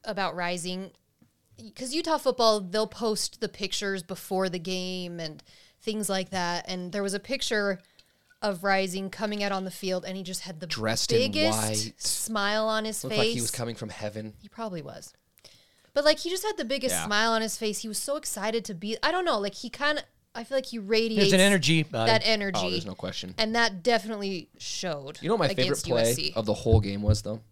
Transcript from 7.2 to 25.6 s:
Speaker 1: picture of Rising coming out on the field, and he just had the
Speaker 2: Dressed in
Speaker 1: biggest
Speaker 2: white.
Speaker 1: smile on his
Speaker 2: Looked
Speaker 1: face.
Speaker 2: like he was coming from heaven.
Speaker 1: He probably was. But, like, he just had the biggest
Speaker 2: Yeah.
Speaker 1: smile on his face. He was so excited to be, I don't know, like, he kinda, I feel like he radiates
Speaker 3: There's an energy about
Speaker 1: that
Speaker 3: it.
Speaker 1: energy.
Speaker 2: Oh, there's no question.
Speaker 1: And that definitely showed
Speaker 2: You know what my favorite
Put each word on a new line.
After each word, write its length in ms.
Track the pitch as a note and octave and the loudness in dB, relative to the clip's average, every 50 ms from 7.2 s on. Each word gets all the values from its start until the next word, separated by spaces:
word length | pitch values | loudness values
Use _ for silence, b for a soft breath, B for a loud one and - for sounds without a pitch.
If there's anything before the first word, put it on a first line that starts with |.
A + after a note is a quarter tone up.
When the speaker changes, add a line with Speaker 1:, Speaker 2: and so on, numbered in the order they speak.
Speaker 1:
picture 600 | - - C#4 C4+ - - A#3 G#3+ G3+ G3+ G3 F#3 b b b b b b b b b b b _ | -4 -4 -4 -4 -2 0 0 2 2 0 -2 -2 b b b b b b b b b b b _
of 200 | - G#3 G3 E3+ | -2 -2 -2 0
Rising 460 | F#3 G3 G3 F#3+ F#3+ F#3+ F3 F#3+ F#3+ F#3+ | 2 2 2 2 2 0 -4 -6 -6 -8
coming 340 | - - A3 G#3 G#3 G#3 | -6 -4 -4 -4 -2 -2
out 80 | G3+ G3+ | -2 0
on 120 | G3 F#3+ F#3+ | 0 -2 -4
the 60 | F#3 | -6
field, 340 | F3+ - - F#3 F#3 F3+ F3+ | -8 -6 -4 -2 -2 -2 -4
and 120 | F#3 F#3+ | -6 -8
he 60 | F#3+ | -8
just 200 | F#3 F3+ F#3 - | -8 -8 -8 -8
had 180 | - F#3+ F3 D#3 | -8 -10 -10 -12
the 60 | C#3+ | -12
Speaker 2:
Dressed 440 | D#3+ - - A2 A2 A2+ - - - | -10 -6 -4 -2 0 0 0 2 2
in 60 | - A3+ | 4 4
Speaker 1:
biggest 400 | B3+ - - - - A2 G#2+ A2 | 4 2 2 2 2 2 2 2
Speaker 2:
white. 360 | - - - G#3+ - - - | 0 0 0 -2 -4 -4 -8
Speaker 1:
smile 720 | _ - - - - - - A3 G#3 G3+ G3+ G#3+ A3 A3 A3 | _ -4 -2 -2 -2 -2 -2 -2 0 0 2 2 2 0 0
on 160 | A3 A3 G#3+ | 0 0 -2
his 180 | A3 G#3+ - | -2 -6 -4
Speaker 2:
Looked 140 | - - G#3+ | -4 -2 0
Speaker 1:
face. 100 | G#3+ G#3+ | 2 2
Speaker 2:
like 80 | A3+ A#3 | 2 0
he 60 | B2 | 0
was 100 | A#2 G#2+ | -2 -2
coming 240 | - - A#2+ A#2 A2+ | -2 -4 -4 -4 -4
from 140 | - A#2 G#2+ | -6 -8 -10
heaven. 460 | - - G#2+ G#2 G#2 A2 G#2+ A2 G#2+ - | -8 -6 -8 -6 -6 -6 -10 -10 -14 -16
Speaker 1:
He 60 | - G3+ | -20 -20
probably 340 | _ - A3+ A3 F3+ E3 | _ -10 -8 -8 -8 -8
was. 320 | C#3+ - - - - - _ _ _ _ _ _ b b b b b b b b b b _ | -10 -10 -14 -16 -18 -20 _ _ _ _ _ _ b b b b b b b b b b _
But, 100 | C#4+ C#4+ | 4 4
like, 140 | D4+ D#4 D4+ | 4 4 4
he 100 | - E4+ | 0 -4
just 140 | F4+ F#4 - | -4 -2 -2
had 140 | G#4+ G#4+ F4+ | -4 -4 -4
the 60 | C#4 | -2
biggest 280 | A3 C4+ C#4 B3+ B3+ - | -2 -2 -2 0 0 0
Speaker 2:
Yeah. 120 | - - | 0 0
Speaker 1:
smile 260 | G#3 G#3 G#3 A3 A#3 | 2 2 2 4 4
on 80 | A3+ A3 | 2 2
his 160 | A3 A3 - | 0 -2 -4
face. 220 | - A3+ G#3+ G#3 - | -4 -4 -4 -4 -4
He 100 | - A3 | -6 -6
was 80 | G#3 - | -6 -6
so 180 | - - C#4 | -4 -4 -4
excited 460 | D#4 D#4 - - G#3+ F#3+ A3 A3+ A#3 - | -4 -4 -6 -6 -4 -4 -2 -2 -2 -4
to 80 | - G3+ | -4 -8
be, 240 | E3 G3+ G#3 A3 - | -6 -6 -6 -4 0
I 80 | - D4 | 0 0
don't 140 | E4 F#4 F4+ | 0 2 0
know, 140 | E4+ B3+ G#3+ | 0 0 0
like, 140 | G3+ G3+ G3 | 0 -4 -6
he 160 | - - A#3 | -8 -12 -12
kinda, 340 | - - C#4+ D4 D4+ C#4+ - _ _ _ _ _ _ | -6 -2 0 0 0 -2 -4 _ _ _ _ _ _
I 100 | A#3 A#3 | -14 -8
feel 140 | - C4+ C4+ | -2 -2 -2
like 80 | C4 | -2
he 120 | - A#3+ A#3 | -2 -8 -8
radiates 520 | G3 F#3+ A3+ A3 A3+ A3+ A3 G3+ G3 G3 | 0 4 4 4 4 4 4 6 6 8
Speaker 3:
There's 20 | |
an 80 | F#3+ F#3 | 8 8
energy 400 | F#3 G3+ G3+ F#3 C3 C3 - D#3+ | 8 8 6 6 6 6 6 4
about 260 | D3+ - - A#2 A2+ E3 | 4 2 0 2 4 6
Speaker 1:
that 120 | A3 A3 | 4 4
Speaker 3:
it. 40 | A3 | 4
Speaker 1:
energy. 340 | A3 A3 G#3+ G3+ G3 F#3 G#3+ | 2 2 2 0 -2 0 0
Speaker 2:
Oh, 80 | F#3+ F3+ | 0 0
there's 140 | F3+ F3 - | -2 -4 -6
no 100 | F#3+ F#3 | -6 -8
question. 400 | - - F#3 - - - F#2 F2+ - | -8 -8 -6 -6 -6 -10 -8 -2 -2
Speaker 1:
And 180 | A3 A3 A3 | -2 0 2
that 260 | A#3 A#3 A3 G3 F3+ | 2 2 2 0 0
definitely 680 | E3 B3 A#3 A3 F#3 G#3+ A3 G#3 G3+ G3 F#3+ F3 - _ _ - | 2 2 2 2 0 -4 -6 -6 -4 -4 -6 -6 -8 _ _ -14
showed 600 | - - - - - F3+ D#3 C#3+ C3+ C3+ - - | -10 -8 -6 -6 -4 -4 -6 -6 -8 -12 -12 -6
Speaker 2:
You 60 | C3+ D#3+ | 0 2
know 40 | A3+ | 2
what 120 | A3 E3 C3 | 4 4 2
my 0 | |
favorite 140 | - - | 4 4